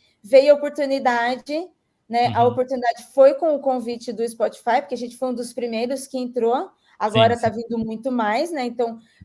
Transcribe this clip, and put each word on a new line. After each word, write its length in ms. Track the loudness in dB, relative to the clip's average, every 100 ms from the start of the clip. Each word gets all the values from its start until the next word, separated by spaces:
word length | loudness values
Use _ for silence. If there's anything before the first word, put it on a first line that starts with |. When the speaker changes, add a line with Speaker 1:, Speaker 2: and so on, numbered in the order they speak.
| _ _
Speaker 1:
veio 300 | 4 6 6
a 40 | 4
oportunidade, 1080 | 2 -4 -2 0 0 0 0 -4 -6 -8 -8 _ _ _ _
né? 200 | -2 0 2
A 80 |
Speaker 2:
Uhum. 80 | 2
Speaker 1:
oportunidade 520 | 2 -2 -2 -2 -4 -4
foi 200 | 6 6 6
com 200 | 0 0
o 40 |
convite 540 | 0 -2 -4 -8 -8
do 140 | -6 -6
Spotify, 520 | -2 -4 -4 0 0
porque 120 | 0
a 40 | -8
gente 200 | -10 -8
foi 120 | -6
um 40 |
dos 200 | -6 -8
primeiros 520 | -8 -6 -4 -4 -4 -6
que 120 | -8
entrou, 520 | -6 -2 0 0 -4 _ _ -6
agora 360 | 0 4 4 4
Speaker 2:
Sim, 60 |
Speaker 1:
tá 100 | -2
Speaker 2:
sim. 100 | -4
Speaker 1:
vindo 160 | -6 -6
muito 280 | -6 -6 -4
mais, 400 | -2 0 -2 -2
né? 140 | -4 -6
Então, 260 | -4 -6
Speaker 2:
Uhum. 80 | -6 -18 _